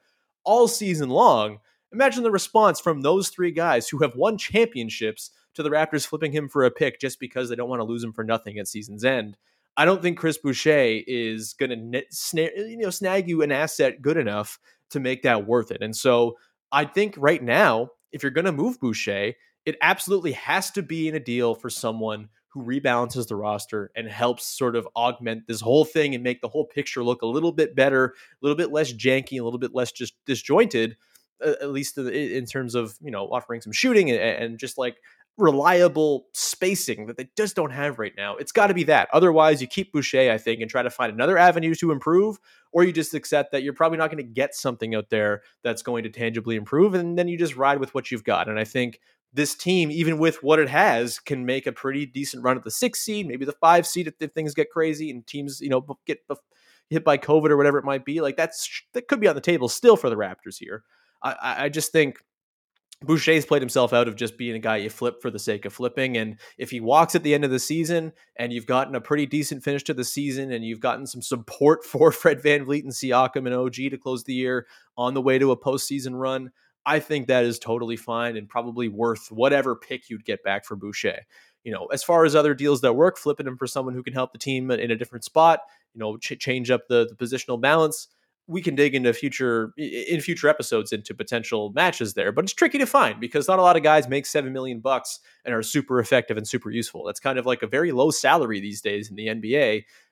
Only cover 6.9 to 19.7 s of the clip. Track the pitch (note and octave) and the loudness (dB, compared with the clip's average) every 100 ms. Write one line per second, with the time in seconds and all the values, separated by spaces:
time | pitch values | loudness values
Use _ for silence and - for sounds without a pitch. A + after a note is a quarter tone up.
6.9 | - C3+ - B2 B2+ B2 A#2+ B2 B2 A2 | -2 -8 -8 -10 -8 -6 -6 -6 -4 -4
7.9 | A#2+ A#2 A2 A2+ A2+ - G#2 G2 G#2+ G2+ | -6 -8 -8 -4 -4 -4 -12 -10 -10 -12
8.9 | G#2 B2 C3 G#2+ G2+ _ _ _ - D#3+ | -4 0 0 -4 -12 _ _ _ 0 2
9.9 | F#3+ F3 F3 D#3+ D3+ C#3+ B2+ D#3 D3+ B2 | 4 0 -2 -2 -2 -4 -2 2 4 4
10.9 | A2 - B2 A2+ A2 A2 - C3+ A#2 A2+ | 0 -4 -4 -4 -6 -10 -6 -4 -4 -6
11.9 | B2+ - - - D#3+ E3 G3 A3 A#3 G#3 | -8 -8 -10 -6 -2 -2 -4 -10 -6 -6
12.9 | - F#3+ F#3+ F3 E3 D3 C#3 D#3 - C3+ | -4 -2 -2 -2 0 0 0 -2 0 0
13.9 | - C3+ D#3+ A#2 G#2 G#2 - _ _ _ | 0 -2 0 0 -2 -6 -10 _ _ _
14.9 | D3 B2+ C3 C3+ A2+ G2+ A#2+ A2 - G#2+ | -6 -4 -2 2 0 2 0 0 -6 -8
15.9 | A2 C3+ A#2+ A#2 A#2 _ _ - C#3+ D3 | -2 2 4 2 -2 _ _ -4 -2 0
16.9 | F#3+ G#3+ F3+ C#3+ D#3+ B2 C3 G3 A2+ B2 | 0 -2 2 2 2 2 4 4 4 -2
17.9 | _ _ D3 C#3 C3+ F#3 D3 G#3 B3 B2+ | _ _ -6 -4 -2 -2 0 -2 -2 -4
18.9 | G#2+ - G2 G#2 - _ _ - | -4 -4 -2 -4 -6 _ _ -8